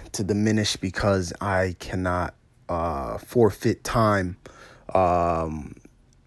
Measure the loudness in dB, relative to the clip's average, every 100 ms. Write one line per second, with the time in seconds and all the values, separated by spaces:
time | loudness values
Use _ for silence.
0 | -10 -6 -2 2 2 2 0 -2 -4 0
1 | 2 2 0 -4 -2 0 0 -4 -8 -4
2 | -2 -2 -4 -8 _ _ -8 -4 -4 -4
3 | -6 -10 -2 4 4 4 0 -2 -2 2
4 | 4 4 0 -6 -16 -20 -20 -20 -4 2
5 | 4 4 2 0 -2 -6 -10 -16 -20 _
6 | _ _